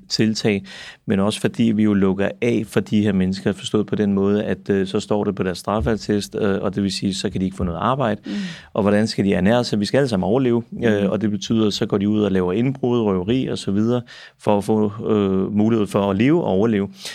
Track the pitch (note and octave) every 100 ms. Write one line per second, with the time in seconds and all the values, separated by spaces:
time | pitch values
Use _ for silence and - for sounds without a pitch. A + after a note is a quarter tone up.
0 | - - A2 A2 A#2 G2 G2 - - -
1 | - G2 G2+ A2 G#2+ - A2+ G#2+ G#2+ G2+
2 | F#2+ F#2+ G2 - A#2+ A2+ A2 A2+ G2+ G#2+
3 | G#2 F#2+ F#2 G2 G#2+ F#2+ - G#2+ G2+ G#2
4 | G#2 G2 G2 G#2 G2 F#2+ - G2 F#2+ G#2
5 | - G#2+ G2+ F#2 F#2 F2 - G#2+ A#2 G#2+
6 | - G#2 G2 G#2+ G#2 G2 G2+ G2 G2 F#2+
7 | G2+ F#2 G#2+ F#2 F#2 F#2+ F#2 E2 G2+ C#3
8 | A#2 - - G3+ F#3 E3+ - - G2+ G#2
9 | A2 - G2 F#2 F#2 A#2+ A#2+ G#2+ G2+ C3
10 | C#3 G2 F2+ B2+ B2 A#2 A2+ - A#2+ G#2
11 | G2 G#2 G#2+ G#2 - A2+ G#2+ - G#2+ G#2
12 | G2+ G#2+ G2+ F#2+ F2+ G2+ C3 C3+ B2+ A#2+
13 | G#2+ F#2 F2+ C3 B2+ A2+ - G2 A2+ B2
14 | A#2+ - - _ - G#2 G2 A2 G#2+ G#2+
15 | G2+ G#2+ G2 F#2+ G2+ G#2 G#2+ A2+ G2 G#2+
16 | G2+ G2 C3 E3+ G#2+ F#2+ A#2 G#2 G2+ -
17 | -